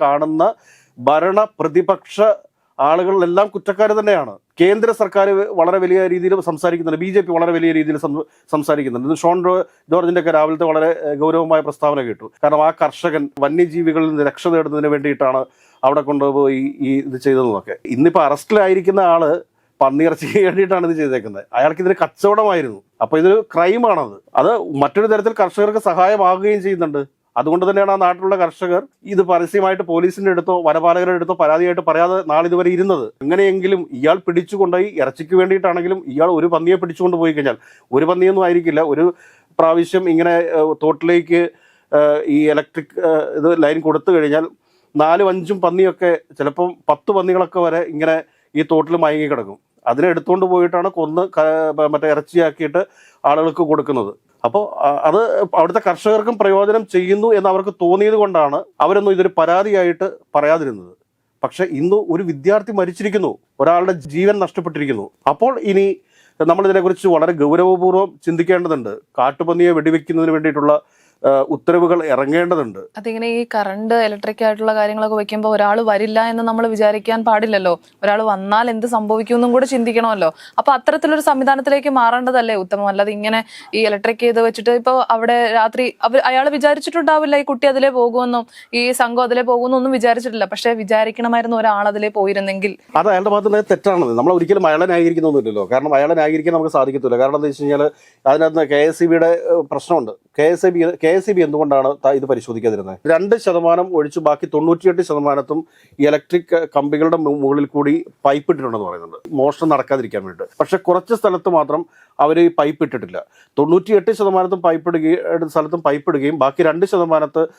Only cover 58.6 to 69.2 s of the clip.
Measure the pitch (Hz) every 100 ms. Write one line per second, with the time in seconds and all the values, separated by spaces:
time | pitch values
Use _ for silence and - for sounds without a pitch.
58.6 | - - 151 202 202 185 185 175 160 180
59.6 | 208 196 175 165 190 - _ 151 147 165
60.6 | 139 104 90 90 _ _ _ _ 127 -
61.6 | 180 139 170 202 196 175 180 143 160 214
62.6 | 208 202 180 175 202 196 156 - _ -
63.6 | 143 175 185 175 143 151 196 208 185 -
64.6 | 170 156 143 113 98 _ - 147 247 254
65.6 | 208 190 196 190 _ _ _ - 160 175
66.6 | 196 190 185 180 190 165 165 165 143 170
67.6 | 185 185 185 185 196 - 165 165 170 180
68.6 | 175 147 107 104 - -